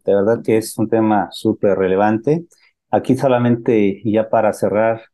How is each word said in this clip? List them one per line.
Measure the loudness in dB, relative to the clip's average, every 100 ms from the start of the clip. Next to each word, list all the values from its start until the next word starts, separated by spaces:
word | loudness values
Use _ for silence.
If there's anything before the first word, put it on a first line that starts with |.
| -2
De | 0
verdad | 2 0
que | 0 0
es | -2 -4
un | -2
tema | 0 2 0 -2
súper | -4 -4 0 0 0
relevante. | 0 2 0 0 -2 -4 -4 _ _ _ -4
Aquí | -4 0 0
solamente, | 2 2 2 0 0 2 2 -2
y | -2
ya | -2 0
para | 0 0
cerrar, | 0 -2 0 0 -2 -8